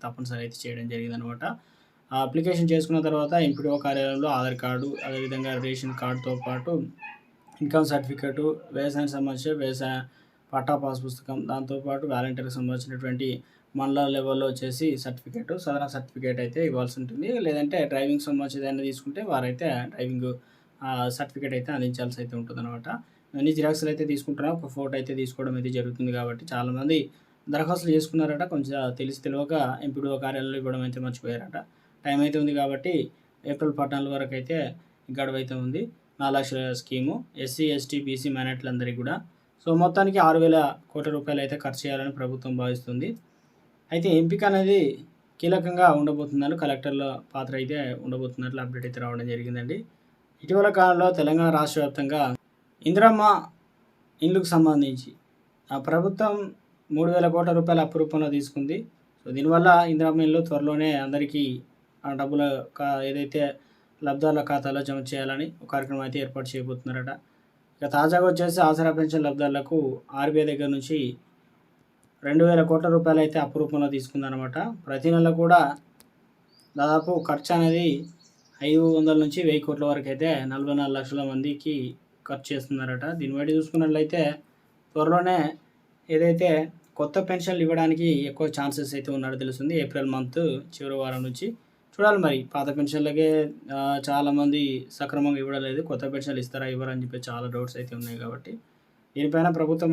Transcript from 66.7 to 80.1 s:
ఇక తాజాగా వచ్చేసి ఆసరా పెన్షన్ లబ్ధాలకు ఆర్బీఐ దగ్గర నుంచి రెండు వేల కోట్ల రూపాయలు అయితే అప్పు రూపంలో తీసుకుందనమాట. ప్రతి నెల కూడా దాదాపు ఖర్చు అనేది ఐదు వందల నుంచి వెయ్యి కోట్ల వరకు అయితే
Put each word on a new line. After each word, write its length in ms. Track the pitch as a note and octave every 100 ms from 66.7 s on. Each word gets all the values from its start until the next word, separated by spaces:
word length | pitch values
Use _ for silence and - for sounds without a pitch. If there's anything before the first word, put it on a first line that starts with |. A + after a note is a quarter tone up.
| B2+ B2+ B2+ B2+ C#3 _ _ _ _ _ -
ఇక 100 | C#3+
తాజాగా 340 | C#3+ D#3 F3 F3+
వచ్చేసి 340 | F3+ F3 F3
ఆసరా 300 | D#3+ D#3 D#3+
పెన్షన్ 340 | D#3 D#3 D#3
లబ్ధాలకు 760 | D3 C#3 C#3+ C#3 D3 D#3+ C3+ C3 -
ఆర్బీఐ 300 | C#3 D3 D3+
దగ్గర 220 | D3+ C#3+ C#3+
నుంచి 500 | C#3 B2+ D#3 B2+ B2 _ _ _ _ _ _ _ _ _ _
రెండు 200 | C#3+ D#3
వేల 180 | E3+ E3+
కోట్ల 260 | E3 D#3+ E3+
రూపాయలు 320 | E3 E3 D#3
అయితే 180 | D#3 D#3
అప్పు 200 | C#3 D3+
రూపంలో 300 | D3+ D3 C#3+
తీసుకుందనమాట. 680 | C#3 C3 C#3+ C3+ C3 C3 D#3
ప్రతి 520 | A3 A3+ - C3+ D#3+
నెల 200 | E3+ E3
కూడా 460 | E3 E3+ F3 C#3+ D3+ _ _ _ _ _ _ _ _ _ C#3+
దాదాపు 460 | D3 D#3 E3 F3 D#3+
ఖర్చు 260 | D3 -
అనేది 500 | E3+ E3 E3+ E3 C#3 - - _ _ _ -
ఐదు 340 | C#3+ D#3 E3 D#3+
వందల 220 | D#3 D#3
నుంచి 240 | D3+ E3+
వెయ్యి 180 | E3 D3+
కోట్ల 240 | D3 C#3+
వరకు 240 | D3 D3
అయితే 360 | C3+